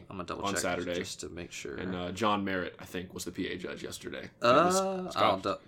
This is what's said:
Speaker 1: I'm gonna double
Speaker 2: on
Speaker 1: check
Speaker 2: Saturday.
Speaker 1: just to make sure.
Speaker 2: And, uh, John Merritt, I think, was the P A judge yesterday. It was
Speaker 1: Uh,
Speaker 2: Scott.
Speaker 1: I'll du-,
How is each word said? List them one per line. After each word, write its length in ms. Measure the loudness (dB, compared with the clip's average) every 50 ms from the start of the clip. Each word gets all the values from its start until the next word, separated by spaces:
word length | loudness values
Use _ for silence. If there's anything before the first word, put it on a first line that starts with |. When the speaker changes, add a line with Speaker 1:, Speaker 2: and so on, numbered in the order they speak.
| -6 -8
Speaker 1:
I'm 60 | -8
gonna 80 | -8 -6
double 200 | -6 -6 -4 -2
Speaker 2:
on 80 | 0 0
Speaker 1:
check 80 | 0
Speaker 2:
Saturday. 320 | 2 0 0 0 0 -2 -2
Speaker 1:
just 260 | -2 -2 -4 -8 -8
to 80 | -10 -10
make 240 | -8 -8 -10 -10
sure. 240 | -10 -10 -8 -8 -6
Speaker 2:
And, 180 | -6 -4 -4 -4
uh, 160 | -4 -4 -4
John 320 | -2 2 2 4 4 2 2
Merritt, 300 | 0 0 -2 -2 -4 -6 -10
I 40 | -14
think, 300 | -8 -8 -8 -8 -8 -8
was 100 | -8 -8
the 60 | -6
P 160 | -4 -4 -4 -4
A 80 | -4
judge 260 | -6 -6 -8 -8 -6 -8
yesterday. 400 | -8 -8 -8 -8 -8 -8 -8 -10
It 60 | -10 -6 2
was 340 | 6 8 8 8 8 6 6 4
Speaker 1:
Uh, 300 | 4 2 0 -2 -4 -2
Speaker 2:
Scott. 120 | 2 4
Speaker 1:
I'll 160 | 4 6 4 4
du-, 200 | 2 -2 -2 -2 -4